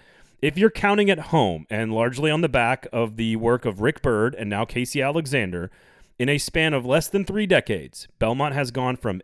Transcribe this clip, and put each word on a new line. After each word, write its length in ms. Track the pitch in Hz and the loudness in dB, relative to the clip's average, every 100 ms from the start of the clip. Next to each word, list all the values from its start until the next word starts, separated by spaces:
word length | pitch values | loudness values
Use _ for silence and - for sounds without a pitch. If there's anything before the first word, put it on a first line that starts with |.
| _ _ _ _ | _ _ _ _
If 160 | 143 151 | -2 4
you're 140 | 214 | 2
counting 400 | - 202 208 202 | 4 2 4 4
at 80 | 175 | 2
home, 480 | 147 165 107 82 78 | 2 2 2 0 -4
and 240 | 107 113 | -4 -2
largely 380 | 110 120 127 156 | 0 0 0 0
on 100 | 156 | 2
the 80 | 165 | 2
back 380 | 127 117 131 - | 2 2 0 -2
of 260 | 120 117 110 | -2 -2 -2
the 200 | 113 110 | -2 0
work 300 | 113 120 123 | 2 0 0
of 160 | 95 | 0
Rick 180 | 110 - | 0 0
Byrd 340 | 139 110 113 | 0 2 2
and 140 | 139 104 | 0 -4
now 160 | 101 | -4
Casey 380 | 113 - 123 143 | -2 -4 -4 -2
Alexander, 680 | 135 156 147 135 98 87 90 - _ _ _ - | -2 -2 -2 -2 -2 -4 -8 -12 _ _ _ -4
in 120 | 123 | 0
a 80 | 147 | 0
span 340 | - 165 160 | 0 0 0
of 140 | 143 123 | 0 2
less 220 | 147 - | 0 2
than 180 | 196 190 | -2 -2
three 200 | 202 208 | -2 2
decades, 640 | 170 - 98 71 - - - | 2 2 -4 -6 -16 -20 -4
Belmont 360 | 110 123 147 | -2 0 -2
has 160 | 139 135 | -2 -4
gone 260 | 123 127 127 | -2 -4 -2
from 240 | 120 92 | -4 -4